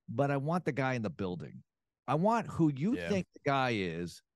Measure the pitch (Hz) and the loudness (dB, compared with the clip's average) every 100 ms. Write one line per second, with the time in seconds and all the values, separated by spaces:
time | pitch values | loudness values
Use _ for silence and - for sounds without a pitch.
0 | - 117 139 139 143 175 160 135 131 127 | -6 0 0 0 0 -2 0 0 0 0
1 | 107 143 95 87 71 - - _ _ _ | -2 -4 -4 -4 -8 -14 -20 _ _ _
2 | - 151 208 233 160 143 160 131 190 247 | -2 2 4 2 0 2 2 2 0 0
3 | 170 190 - - 143 139 127 107 90 82 | 0 0 -2 -4 0 2 2 2 0 -2
4 | 85 - _ | -6 -10 _